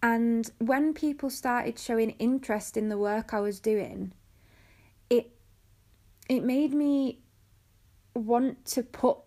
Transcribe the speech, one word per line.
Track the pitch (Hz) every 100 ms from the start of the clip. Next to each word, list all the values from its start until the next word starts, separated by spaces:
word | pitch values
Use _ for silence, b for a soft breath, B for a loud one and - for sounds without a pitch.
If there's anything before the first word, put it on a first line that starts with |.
And | 233 233 233 233 226 -
when | 226 269 302
people | 311 302 285 277
started | 254 262 247 233 233
showing | - 226 226
interest | - 226 262 269 214 208 -
in | 214
the | 208
work | 208 214 220
I | 220
was | 202 202
doing, | - 214 190 196 185 - _ b b b b b b b _
it, | 240 233 _ _ _ _ _ _ _ _ _ -
it | 254
made | 247 262 302
me | 285 294 277 269 - _ _ _ _ _ _ _ _ _
want | - 214 240 262 - -
to | -
put | 240 - 254 -